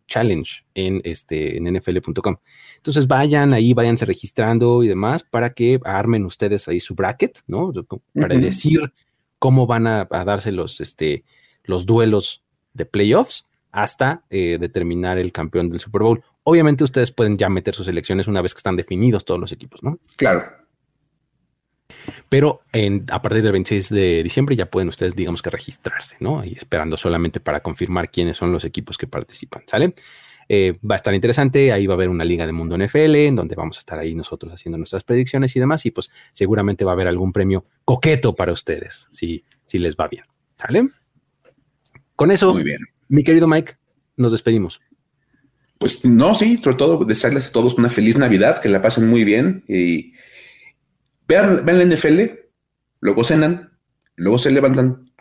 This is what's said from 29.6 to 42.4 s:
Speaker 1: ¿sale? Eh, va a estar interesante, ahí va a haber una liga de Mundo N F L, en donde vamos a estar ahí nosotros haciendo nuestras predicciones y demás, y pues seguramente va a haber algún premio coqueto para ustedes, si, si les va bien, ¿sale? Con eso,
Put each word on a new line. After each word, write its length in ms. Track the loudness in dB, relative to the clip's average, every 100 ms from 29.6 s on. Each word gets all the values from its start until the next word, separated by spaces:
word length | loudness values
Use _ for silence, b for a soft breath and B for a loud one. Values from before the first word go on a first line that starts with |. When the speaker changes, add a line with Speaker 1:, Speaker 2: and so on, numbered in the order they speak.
| -6
Speaker 1:
¿sale? 280 | -2 -2 -2 b b b b b
Eh, 300 | 0 0 -2 -4
va 60 |
a 20 | -4
estar 180 | -2
interesante, 580 | 0 0 2 2 4 2
ahí 140 | 2 0
va 80 |
a 20 | 0
haber 140 | 0
una 140 | 0
liga 220 | -2 -2 -2
de 60 |
Mundo 220 | -4 -4
N 100 | -4
F 180 | 0 2
L, 240 | 4 4 4
en 80 |
donde 200 | 2 -2
vamos 220 | -6 -10 -10
a 40 |
estar 180 | -14 -10
ahí 160 | -8
nosotros 380 | -8 -10 -14 -14
haciendo 240 | -16 -12 -10
nuestras 260 | -8 -8
predicciones 540 | -2 0 0 -2 -2 0
y 40 |
demás, 260 | 0 -2 -4
y 40 |
pues 200 | -8 -10 b b
seguramente 520 | -4 0 2 0 -2
va 80 | -2
a 20 |
haber 140 | 0 -2
algún 240 | -2 -2
premio 320 | -2 0 -2 -4 _
coqueto 520 | -2 0 2 2 0 0
para 160 | -2
ustedes, 560 | -4 -6 -8 -8 -18 -18
si, 340 | -10 -8 -8 -12 _
si 140 | _ -4
les 180 | -4 -4
va 120 | -6
bien, 160 | -8 -18 _ _ _
¿sale? 320 | -2 0 0 -4 _ _ _ _ _ _ _ _ _ _ _
Con 160 | -2 2
eso, 220 | 4